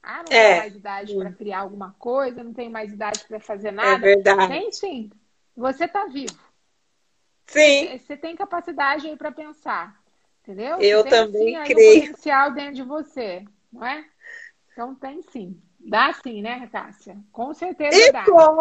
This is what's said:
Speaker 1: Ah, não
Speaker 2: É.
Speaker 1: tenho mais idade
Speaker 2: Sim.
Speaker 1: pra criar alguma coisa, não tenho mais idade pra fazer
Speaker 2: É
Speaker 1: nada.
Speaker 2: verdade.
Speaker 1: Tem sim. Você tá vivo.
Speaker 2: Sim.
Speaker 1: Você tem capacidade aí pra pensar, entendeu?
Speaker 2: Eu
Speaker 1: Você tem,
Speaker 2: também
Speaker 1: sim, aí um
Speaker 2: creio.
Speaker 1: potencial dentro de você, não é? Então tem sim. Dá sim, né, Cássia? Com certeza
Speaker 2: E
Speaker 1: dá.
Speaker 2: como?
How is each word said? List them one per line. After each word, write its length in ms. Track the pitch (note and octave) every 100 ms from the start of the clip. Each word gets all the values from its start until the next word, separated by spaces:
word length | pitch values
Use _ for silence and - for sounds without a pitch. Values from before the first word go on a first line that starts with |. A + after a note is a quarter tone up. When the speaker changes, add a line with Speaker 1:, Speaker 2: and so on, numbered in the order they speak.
Speaker 1:
Ah, 200 | - C4 E4
não 80 | A#3
Speaker 2:
É. 80 | G#3+
Speaker 1:
tenho 100 | F3
mais 180 | G#3+ G3
idade 360 | G3+ G3 G#3
Speaker 2:
Sim. 60 | G3+
Speaker 1:
pra 120 | F#3
criar 260 | F3+ G#3 F#3+
alguma 320 | G3 G3+ F#3+ _
coisa, 460 | A#3+ C4 C4+ B3
não 80 | A#3
tenho 180 | A3+ A#3
mais 220 | A3 G#3+
idade 320 | G#3 G#3+ G#3+ _
pra 140 | A3
fazer 280 | - G3+ G#3
Speaker 2:
É 40 |
Speaker 1:
nada. 260 | G3 B3+ -
Speaker 2:
verdade. 500 | G3+ G3+ G3 G3 F#3+
Speaker 1:
Tem 220 | D4+ G#4+
sim. 380 | - G4+ C4+ G#3+ _ _ _ _ -
Você 320 | B3+ C4+ E4+
tá 160 | G4+
vivo. 340 | G4 C4 C4+ - _ _ _ _ _ _ _ _ _ _ _
Speaker 2:
Sim. 500 | D4 D4+ C#4 D#4 B3+
Speaker 1:
Você 160 | _ C#4+
tem 200 | E4 E4
capacidade 680 | G4 F4 F4 C#4+ C#4 D4+ D#4
aí 80 | D4
pra 160 | D4
pensar, 680 | C#4+ D4+ - D4 G3+ G#3+ _ _ _ _ _
entendeu? 360 | - F#3+ B3 F4+
Speaker 2:
Eu 220 | G3+ G#4+
Speaker 1:
Você 60 | -
tem, 100 | -
Speaker 2:
também 180 | A3 D4 A4+
Speaker 1:
sim, 80 | -
aí 60 |
um 40 | D4
Speaker 2:
creio. 340 | A4+ A4 G#4+
Speaker 1:
potencial 500 | D4 - D4+ C4+ C#4
dentro 220 | C4 C#4+
de 80 | C4+
você, 640 | B3+ D4+ D4+ C4+ A3 F3 G3+ _ _
não 140 | A3+ A#3
é? 180 | D4+ D#4 _ - - - _ _
Então 220 | - B3
tem 280 | C4 C4+ D4+ -
sim. 260 | B3+ F3+ F3+ _ _
Dá 320 | - G#3 C#4
sim, 300 | - B3+ G#3+
né, 260 | G#3+ B3+ A#3
Cássia? 460 | G#3+ - _ G#3 G#3 -
Com 220 | - B3+
certeza 420 | D#4 F4+ - D4 F4
Speaker 2:
E 160 | B4
Speaker 1:
dá. 120 | C5 G4
Speaker 2:
como? 340 | E4+ D#4 D#4